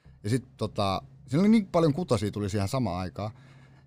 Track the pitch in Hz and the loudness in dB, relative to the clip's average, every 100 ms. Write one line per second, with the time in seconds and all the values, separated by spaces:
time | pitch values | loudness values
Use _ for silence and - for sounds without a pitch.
0 | - - 104 123 - - 110 - 98 92 | -20 -10 -4 -4 -4 -6 -6 -2 -2 -2
1 | - - - 143 208 226 190 175 165 143 | -6 -20 -4 2 4 4 4 2 2 2
2 | 180 113 104 104 101 104 98 135 110 87 | 0 0 0 -4 -2 -2 -2 -2 -2 -4
3 | 92 - 107 - - - - - | -6 -8 -10 -10 -20 -20 -20 -20